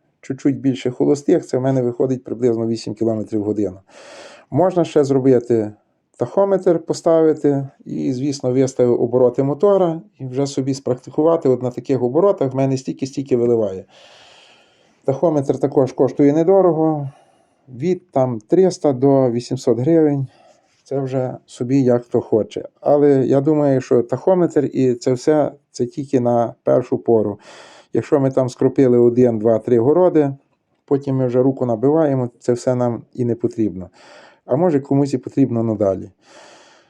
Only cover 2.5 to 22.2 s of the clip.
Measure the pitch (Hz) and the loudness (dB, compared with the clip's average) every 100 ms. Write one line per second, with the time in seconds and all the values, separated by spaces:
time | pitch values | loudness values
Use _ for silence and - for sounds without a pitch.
2.5 | 113 113 113 - 104 113 110 98 107 101 | 0 -2 -4 -8 -4 -2 -2 -4 -4 -4
3.5 | 104 98 95 _ - - - - - _ | -2 -4 -8 _ -20 -20 -20 -20 -20 _
4.5 | 131 185 180 160 151 135 139 135 123 120 | 0 0 0 0 0 2 2 4 2 2
5.5 | 117 104 104 _ _ _ - 120 - 196 | -2 -2 -10 _ _ _ -8 -4 0 0
6.5 | 190 190 165 165 143 170 165 160 151 147 | 0 0 0 -2 -4 2 4 2 2 0
7.5 | 139 135 - - 156 147 127 143 139 127 | -2 -4 -12 -12 -6 -6 -4 -6 -4 -2
8.5 | 127 131 - 123 120 123 123 123 123 139 | 0 0 2 0 2 0 2 2 2 -2
9.5 | 143 202 196 180 160 - - 131 127 139 | 0 2 2 0 -2 -12 -16 -8 -4 -4
10.5 | 139 135 135 - 123 - - 156 165 139 | -4 -4 -4 -4 -6 -6 -2 2 2 2
11.5 | 127 123 120 - 127 120 139 202 196 139 | 0 -2 -8 -4 -2 0 2 2 0 -2
12.5 | 127 135 131 - - 135 - 135 123 120 | -2 -2 -2 -6 -8 -8 -8 -4 0 2
13.5 | 117 101 95 95 _ - - - _ _ | 0 -2 -6 -14 _ -20 -20 -20 _ _
14.5 | _ _ _ _ _ - 135 170 151 139 | _ _ _ _ _ -6 -2 0 0 -2
15.5 | 135 139 147 131 - 131 - 143 147 165 | -2 -2 0 0 0 -2 2 2 2 2
16.5 | 196 185 156 160 156 139 - _ _ _ | 4 4 2 -2 -2 -8 -14 _ _ _
17.5 | _ - 120 165 180 - 135 127 113 - | _ -20 -6 -4 -4 -4 -2 -2 -4 0
18.5 | 170 185 175 151 135 139 139 127 120 - | 2 2 0 -2 2 2 4 2 -2 -6
19.5 | 135 131 117 131 165 151 143 131 _ _ | -4 -2 0 2 2 2 0 -6 _ _
20.5 | _ _ _ _ 135 135 131 127 - - | _ _ _ _ -6 -4 -4 -4 -8 -16
21.5 | - 120 135 123 120 - 120 | -10 -2 2 2 2 0 -4